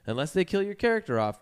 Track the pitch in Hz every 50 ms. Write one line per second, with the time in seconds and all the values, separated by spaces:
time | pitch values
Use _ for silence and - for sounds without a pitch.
0 | - 104 113 123 143 156 - 190 180 - - 196 196 202 202 - - 233 226 220
1 | 208 - 120 113 107 107 104 -